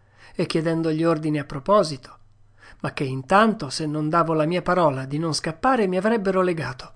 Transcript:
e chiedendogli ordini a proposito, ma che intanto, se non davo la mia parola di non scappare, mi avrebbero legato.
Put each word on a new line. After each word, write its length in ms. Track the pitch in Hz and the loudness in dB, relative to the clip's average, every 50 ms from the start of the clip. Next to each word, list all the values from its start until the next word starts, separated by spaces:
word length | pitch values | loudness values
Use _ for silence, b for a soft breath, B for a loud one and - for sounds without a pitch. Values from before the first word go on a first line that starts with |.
| b b b b b b b | b b b b b b b
e 120 | - 185 | -6 -4
chiedendogli 580 | 226 - 165 156 165 165 165 165 160 156 156 165 | -2 -2 -2 0 0 -2 0 0 -2 0 0 2
ordini 340 | 170 165 156 156 156 151 | 2 0 0 0 -2 -2
a 60 | 147 139 | -2 -4
proposito, 720 | - - 139 - - 202 208 180 156 143 127 - - - - - - _ _ - _ B B B B B B | -6 -10 -8 0 2 4 4 4 2 -2 -10 -12 -20 -20 -20 -20 -20 _ _ -20 _ B B B B B B
ma 140 | - 143 - | -10 -8 -4
che 100 | - 151 | -4 -4
intanto, 680 | 131 131 131 127 - 190 196 226 226 208 220 151 131 | -4 -4 -6 -2 2 4 4 4 4 2 0 -4 -8
se 160 | - - 160 | -8 -6 -6
non 220 | 151 147 156 151 | -4 -4 -2 -2
davo 260 | 151 165 170 160 160 160 | 0 2 2 2 2 2
la 120 | 156 151 | 0 2
mia 160 | 156 180 175 | 0 0 -2
parola 420 | - - 180 180 170 151 135 131 135 | 0 0 2 4 4 2 2 0 -6
di 160 | 131 139 151 | -6 -4 -4
non 140 | 170 165 143 | -2 -2 -2
scappare, 540 | - - - - - - 254 269 240 208 | -2 -4 -6 -6 -2 0 2 2 2 2
mi 100 | 185 180 | 2 0
avrebbero 440 | 185 185 220 233 226 190 196 185 185 | 0 0 0 0 0 0 0 2 2
legato. 520 | 185 180 175 151 131 123 131 - - - - | 2 2 0 -2 -4 -6 -8 -10 -14 -20 -20